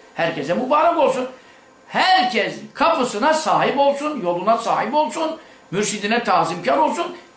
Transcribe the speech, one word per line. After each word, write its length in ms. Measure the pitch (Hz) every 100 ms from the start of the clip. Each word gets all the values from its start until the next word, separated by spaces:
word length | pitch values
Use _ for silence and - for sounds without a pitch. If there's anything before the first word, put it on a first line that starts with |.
| - -
Herkese 380 | 165 156 135
mübarek 440 | 202 254 294 330 330
olsun. 320 | 269 254 254 - - - - - -
Herkes 680 | 220 359 370 370 220 180 - -
kapısına 600 | - 320 285 240 208 254
sahip 460 | - 196 165 - 262
olsun, 420 | 277 277 302 285
yoluna 360 | 175 180 202 226
sahip 360 | 190 156 208
olsun, 440 | 302 302 320 311 320 - - -
mürşidine 520 | 180 208 208 208 233
tazimkar 540 | 214 175 - 175 247 277
olsun, 380 | 302 339 339 - -